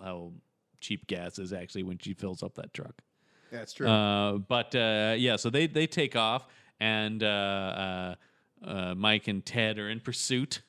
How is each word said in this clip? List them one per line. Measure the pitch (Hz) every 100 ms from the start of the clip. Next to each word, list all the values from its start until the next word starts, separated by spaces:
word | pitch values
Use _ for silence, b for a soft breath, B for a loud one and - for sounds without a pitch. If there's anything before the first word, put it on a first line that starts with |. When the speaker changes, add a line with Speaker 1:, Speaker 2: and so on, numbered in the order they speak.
Speaker 1:
how | 92 90 85 87 _ _ _ _
cheap | - 101 -
gas | 90 87 -
is | 92
actually | 95 87 95
when | 92 90
she | 101
fills | 92 98 90
up | 92
that | - 107
truck. | - - - _ b b b b
Speaker 2:
That's | 120 107
true. | - 117
Speaker 1:
Uh, | 107 104 101 101 101
but, | 98 123 117
uh, | 127 113 107 110 113
yeah, | 123
so | 107 120
they, | 139
they | 160 151 160
take | 170 143
off, | 117 110 120 - b b -
and, | 110 110 107 110
uh, |
uh, | 107 101 98 98 95 95 95 92 92 90 b b b _
uh, | - 95 90
Mike | 92 107 107 -
and | 98
Ted | - 120 110 107
are | 104
in | 113
pursuit. | 127 120 - 127 135 -